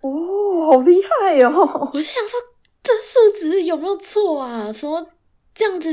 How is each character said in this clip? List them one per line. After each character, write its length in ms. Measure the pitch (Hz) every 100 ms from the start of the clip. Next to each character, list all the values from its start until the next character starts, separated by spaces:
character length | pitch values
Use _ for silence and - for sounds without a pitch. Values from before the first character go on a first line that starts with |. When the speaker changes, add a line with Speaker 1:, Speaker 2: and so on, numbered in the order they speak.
Speaker 1:
哦， 640 | 269 285 339 392 403 359 311
好 140 | 262
厉 160 | 262 359
害 380 | 392 622 392 302
哦。 480 | 247 311 294 294 277
Speaker 2:
我 0 |
就 80 | 285
想 220 | 320 508 427
说， 120 | 480 494 _ _ _
这 100 | -
数 440 | 440 - 523 440 415
值 220 | 320 381
有 140 | 339 320
没 100 | 339
有 100 | 392
错 440 | - 427 403 302
啊？ 320 | 254 233 208
什 140 | 214 294
么 220 | 320 330 _ _ _ _
这 140 | - 415
样 120 | 370
子， 120 | 311